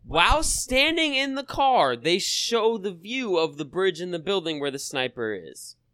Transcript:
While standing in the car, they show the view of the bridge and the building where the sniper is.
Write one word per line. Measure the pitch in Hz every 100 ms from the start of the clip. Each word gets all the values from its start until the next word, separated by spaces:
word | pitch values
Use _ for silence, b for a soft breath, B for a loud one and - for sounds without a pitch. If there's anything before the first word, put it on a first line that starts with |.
| -
While | 147 185 294
standing | 311 - - 262 294 330 311
in | 269 277 269
the |
car, | 269 - 269 240 139 120
they | 131 185
show | - - - 233 220 226
the | 196
view | 170 196 262 233 175
of | 160 143
the | 147
bridge | 165 190 156
and | 180
the | 170
building | 151 196 165 151
where | 143
the | 135
sniper | - 139 127 123 113 98
is. | 78 - - - _